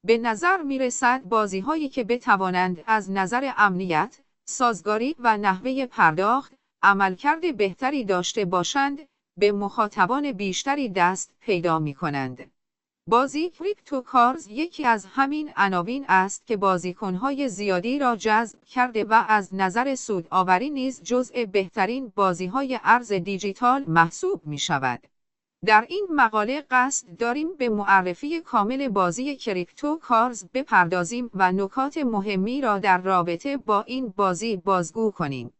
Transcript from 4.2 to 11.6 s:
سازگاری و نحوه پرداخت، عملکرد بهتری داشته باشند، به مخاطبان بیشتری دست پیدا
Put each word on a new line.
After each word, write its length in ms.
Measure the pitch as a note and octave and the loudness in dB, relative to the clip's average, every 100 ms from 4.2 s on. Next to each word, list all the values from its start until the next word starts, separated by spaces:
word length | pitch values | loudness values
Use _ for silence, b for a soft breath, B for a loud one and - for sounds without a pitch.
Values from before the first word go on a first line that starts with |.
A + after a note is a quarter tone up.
| _ _ | _ _
سازگاری 720 | - - B3 G#3+ G#3 G#3+ B3 D#4+ | -14 0 0 0 -2 -2 -2 -2
و 180 | A#3+ G#3+ | 0 2
نحوه 500 | G#3 F#3+ B3+ C4 B3+ | 2 0 -2 -4 -4
پرداخت، 680 | - F3 D#3 G3 B3+ C4+ _ _ _ F#3+ | 4 4 4 2 0 -2 _ _ _ 4
عملکرد 720 | G3 G3 F#3 C#4+ D#4+ F4 A#3+ | 4 2 0 -2 0 -2 0
بهتری 480 | G3 F3+ C4 C#4+ | -2 -2 -4 -2
داشته 400 | G#3 F3+ F3+ - | 0 0 0 -4
باشند، 540 | F#3+ F3+ F3 C#4 C#4 C#4+ D4+ _ _ - | -2 0 0 0 -2 -4 -12 _ _ 0
به 160 | G3+ | 0
مخاطبان 800 | G3+ G3+ G#3+ G#3+ G#3 F#3 C4 D4 | 2 -4 -2 -2 2 0 2 -2
بیشتری 560 | F#3+ G3+ F3+ C#4 C#4+ B3+ | -4 -4 -4 -4 -2 -2
دست 420 | F#3 F3 F#3 - _ | 2 2 2 -6 _
پیدا 380 | - F#3 | -2 0